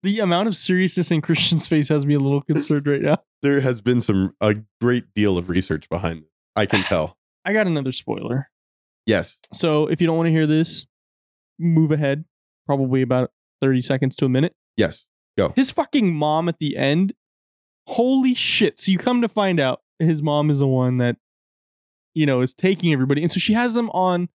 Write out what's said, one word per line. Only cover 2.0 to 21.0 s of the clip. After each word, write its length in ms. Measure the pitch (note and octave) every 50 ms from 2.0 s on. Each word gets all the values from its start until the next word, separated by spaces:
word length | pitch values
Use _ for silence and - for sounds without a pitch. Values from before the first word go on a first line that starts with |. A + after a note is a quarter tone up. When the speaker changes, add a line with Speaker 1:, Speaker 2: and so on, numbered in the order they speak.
| C#3
Speaker 1:
me 80 | C#3+ D3
a 60 | D3
little 220 | C#3 C#3 C#3 C#3+
concerned 440 | C#3+ - D#3+ D3+ - - D#3 D3 C#3+
right 160 | D3 C#3+ C3+
now. 160 | - D3+ D3+ - _ _ _ _
Speaker 2:
There 180 | - C#3 C#3+ C#3
has 200 | C3+ C3+ B2+ A2+
been 200 | G2+ A#2 B2 B2
some, 340 | A2+ - G#2 F#2+ F#2+ F#2+ - _
a 160 | G2+ G#2+ G#2+ G#2+ G#2+ _ _ _
great 360 | - A#2+ B2 B2 A#2 _ _
deal 200 | G#2 G#2 G#2 F#2+
of 140 | F2+ F2 F#2
research 400 | F2 F2+ F#2+ - E2 D2+ - _
behind 300 | - F2 G2 E2+ E2 D#2+ D#2
it. 60 | _ _ _ _ _ _
I 120 | G#2 G#2+ G2
can 160 | - G#2 F#2
Speaker 1:
<sighs> 0 |
Speaker 2:
tell. 340 | - G2 E2+ D#2 D#2+ - _ _ _ _ _ _
Speaker 1:
I 100 | F3+ G#3
got 120 | A3 G#3+
another 260 | F#3 E3 D3+ C#3 C3
spoiler. 600 | C3 - - - - - - - A#2+ C3+ C#3 _ _ _ _ _ _ _ _ _ _ _ _ -
Speaker 2:
Yes. 320 | G#2+ F#2 D#2+ - - _ - -
Speaker 1:
So 360 | - - - E3 D3+ D3+ D#3 -
if 140 | E3+ D#3
you 40 | F3 E3
don't 100 | E3 E3
wanna 120 | E3 E3+
hear 160 | D#3+ D#3+ D#3
this, 400 | D3+ D3+ D#3 E3 E3 - - - _ _ _ _ _ _ _ _ _ _ _ _ _ _ _
move 320 | D#3+ E3+ E3 D#3+ D#3+ D3+
ahead 340 | D#3 D3+ D3+ C#3 C#3 D3 D#3+ _ _ _ _ _ _ _ _ -
probably 340 | C#3+ C#3 C3+ B2+ B2+ C3
about 300 | C3 A#2+ B2+ B2+ B2+ - _ _ _ _ _ _
thirty 200 | - C3+ C3 B2+
seconds 340 | B2 - C#3 C3 C#3 C3 C3 -
to 80 | -
a 40 | C3+
minute. 240 | B2+ B2+ C#3+ F3+ _ _ _ _ _ -
Speaker 2:
Yes. 300 | G#2+ - - - _ _ _ _ _ _ _ -
Go. 160 | F#2+ D#2 -
Speaker 1:
His 160 | - C4+ C4
fucking 440 | - - D4+ - - D4 A3+ F#3 E3+
mom 340 | D3+ D3 D3+ D3+ D#3+ E3 F3
at 100 | E3 _
the 180 | D#3+ D3 - -
end. 360 | C3+ C#3 D3 E3 F#3+ G3 - _ _ _ _ _ _ _ _ _ _ _ _ _ _ -
Holy 480 | - - A#3 B3+ C4+ C4+ B3+ C4 B3
shit. 440 | - - - - - G#3+ E3+ - -
So 120 | - -
you 80 | F#3+ F3
come 220 | - - B3 B3
to 80 | A#3 A3+
find 300 | - - G3+ F#3+ F3+ E3
out 220 | C#3 C3 B2 - _ _ _ _
his 240 | D#3+ D#3+ E3 D3+
mom 280 | D3 D3 D3 D3 D3 D3+
is 80 | D3 C#3
the 80 | C#3 C3+
one 300 | C3 B2+ B2+ B2+ B2+
that, 200 | B2